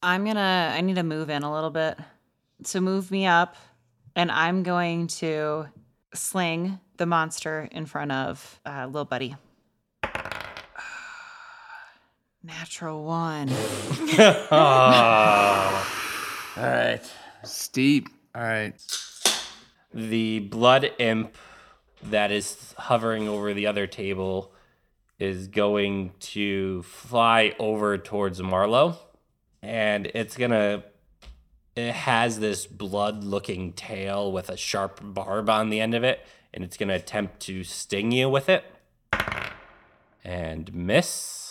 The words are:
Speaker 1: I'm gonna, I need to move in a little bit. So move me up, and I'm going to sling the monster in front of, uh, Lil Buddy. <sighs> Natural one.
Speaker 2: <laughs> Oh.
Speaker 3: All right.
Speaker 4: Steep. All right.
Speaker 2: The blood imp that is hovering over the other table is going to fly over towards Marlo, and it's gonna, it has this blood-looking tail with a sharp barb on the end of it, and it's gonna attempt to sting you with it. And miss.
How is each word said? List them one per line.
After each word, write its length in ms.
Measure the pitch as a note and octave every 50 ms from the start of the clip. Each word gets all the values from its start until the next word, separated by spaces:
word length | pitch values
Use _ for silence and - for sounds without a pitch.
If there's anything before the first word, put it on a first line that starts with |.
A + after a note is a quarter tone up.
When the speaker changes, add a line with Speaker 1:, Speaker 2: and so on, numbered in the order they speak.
| -
Speaker 1:
I'm 220 | F3+ F3+ F#3 G3+
gonna, 480 | G#3+ A3 G#3+ G3+ F#3+ F#3 F3+ E3+ D#3+ A#2+
I 80 | D#3 F3
need 140 | F#3 F#3+
to 60 | F3+ F3
move 280 | E3 D#3 D#3 D#3+ D3
in 120 | D3+ C#3+ C#3+
a 100 | D3 D3+
little 180 | D#3 D#3 D#3+
bit. 280 | D3+ E3 D#3+ D#3+ - - - - _ _ _ _ _ _ _ _ _ _ -
So 180 | - - G3
move 300 | F#3 F#3 F#3+ F#3+ F#3+ F#3
me 160 | F#3+ G3 F#3+
up, 300 | F#3+ F3 E3+ F3 F3 - - - _ _ _ _ _ _ _ _ - _
and 160 | - F3 E3+
I'm 320 | - D3+ D#3+ E3 F3+ F#3+ F#3
going 460 | F3 F3+ F3 F3 E3+ E3+ E3+ E3+ E3
to 580 | - - - E3 D#3 D3+ D3+ D3+ D3+ D#3 D#3 D3 _ - _ _ _ _ _ _ -
sling 640 | - - - - F#3+ F3+ E3+ E3 E3 E3+ F#3+ G3 F#3 _ _ _
the 100 | _ F3
monster 640 | E3+ E3+ E3 D#3+ D#3+ D#3 - - D#3+ D#3 D#3 D#3 - -
in 140 | D#3+ D#3+
front 260 | C#3+ - - D3 D3 C#3
of, 480 | C3+ C3+ - - D3 - - - _ _
uh, 220 | - C#3+ C#3+ B2+ C3
Lil 140 | C3+ D3+ C#3+
Buddy. 300 | - - B2 C3 B2 C#3+ C#3+ _ _ _ _ _ _ _ _ _ _ _ _ -
<sighs> 100 | - - - - - - - - - - - - - - - - - - - - - - - - - - - - - - - - - - - - - _ _ _ _ _ _ _ _ _ _ _
Natural 640 | E3 D#3+ D#3+ E3 - - - F3 D#3+ D#3 D3+ D3+
one. 460 | D#3 E3 E3 E3 E3 D#3 D3+ C#3+ C3+ C3
Speaker 2:
<laughs> 60 | - A2 G#2+ - - - - C#3+ - D#4+ D4+ D#4+ D#4+
Oh. 1700 | A3 G#3 D#3+ - - - - D3+ D#3+ C#3+ C3+ C3 B2+ B2+ B2+ B2 A#2+ A2+ A2+ A2 G#2+ G#2+ G#2 G2+ G2+ G2+ G2+ G2 F#2+ F#2+ F#2+ G2 F#2+ - - - - - - - - - - - - - -
Speaker 3:
All 60 | - A#2
right. 380 | B2+ B2+ B2 A#2+ A#2 A#2 A#2 - - - - - - - - -
Speaker 4:
Steep. 640 | - - - - - _ C3 C3 C#3 D3 C#3+ - - _ _ _ _ _
All 80 | A#2+ A#2+
right. 300 | A2+ A2+ A2 G#2+ G#2 - _ - - - - - - - - - - - - - - - - - _ _ _ _ _ -
Speaker 2:
The 460 | A2+ A2+ A2 A2 A2+ A2+ A2 A2 A2
blood 500 | G2+ G2 G#2 A2+ A#2 B2 B2+ C3+ C#3 - - -
imp 380 | B2 A#2 A2+ A2 A2 A2 - - - - - - - - - _ _ _ _ _ -
that 260 | G#2+ G#2 G#2+ G#2 G#2
is 440 | G2+ G#2 G2 - - - - - - -
hovering 500 | - - B2+ A#2 A2+ A2+ A2+ A2 G#2+ G#2+
over 240 | G#2 G#2 G#2 G#2 G2+
the 140 | G2+ G#2
other 200 | G#2 G#2 G#2 G2+
table 680 | F#2 - - G#2+ G2 G2 F#2 F#2+ F#2 F#2+ F#2+ F#2+ - _ _ _ _ _ _ _ _ _ _ _ _ _ _
is 300 | G2+ G2 F#2+ F2+ F#2+ F#2+
going 640 | G2 G#2+ G2+ G2+ G#2 G#2 G2+ G2+ G2+ G2 F#2+ F#2 E2+ _
to 600 | - - - G#2 G#2 G2+ G2 G2 F#2+ F#2+ F#2+ F2+ F2
fly 720 | - - - - A#2+ A#2+ A#2+ A#2 A#2 A2+ A2+ A2 G#2 - -
over 400 | - G#2+ A2 G#2+ G#2 G#2 G2+ G2
towards 420 | G2 - G#2+ G#2 G2+ G2 F2+ F2+
Marlo, 560 | F#2 F#2 F#2 F#2 G2 G#2 A2+ B2+ D3 F3 E3+ - - _ _ _ _ _ _ _ _ _ _ _ -
and 440 | G2+ A2+ A2+ G#2+ G#2+ G#2 G#2 G2 - -
it's 220 | A2 A2+ G2 -
gonna, 480 | - B2 A#2+ A#2+ A2 G#2 G#2 G#2 G2+ - - _ _ _ _ _ _ - - - _ _ _ _ _ _ _ _
it 180 | - A#2+ A#2 A#2
has 460 | - - - B2 A2+ A#2 A#2+ A2+ G#2+
this 280 | G#2+ G#2+ G2+ F#2 -
blood-looking 1040 | - - - G#2+ G2 F#2 G2+ G2+ G#2 G#2+ G#2+ G#2 G2+ G2 G2+ G2 - G#2 F2+ F#2 F2+ F2
tail 580 | - - - A2+ F#2+ F#2+ G2 G2 G2+ G2+ G2
with 180 | F#2+ F#2 F2+ -
a 60 | F#2
sharp 440 | F#2 - - - G#2 G2 G2 - - -
barb 460 | G#2 G2 G2 F#2 F2+ G2 G#2 G#2+ G#2
on 200 | A2 G#2+ A2 A2
the 100 | G#2+ G#2+
end 140 | A2 A2 A#2
of 100 | A#2 A#2
it, 160 | B2+ C3 - - - - _ _ _ -
and 80 | - F#2
it's 120 | F2+ -
gonna 180 | - G#2+ G2 F#2+
attempt 460 | F2+ F2+ - - G#2+ G2+ F#2 - -
to 240 | - - F#2+ F#2+ F2+
sting 480 | - - - - - - G2 G#2 A2+ A#2+
you 160 | B2+ C3 C3+
with 200 | C3+ C#3 C#3 -
it. 140 | F#3 - - - - - _ _ _ _ _ _ - - - - - - - - - - - - - _ _ _ _ _ _ _ _ _ _
And 480 | F2+ F2+ F2+ E2+ D#2+ D#2+ D#2 D#2+ F2+ G2
miss. 680 | F2 F2 F2+ G#2+ D#3 F3 - - - - - - - - -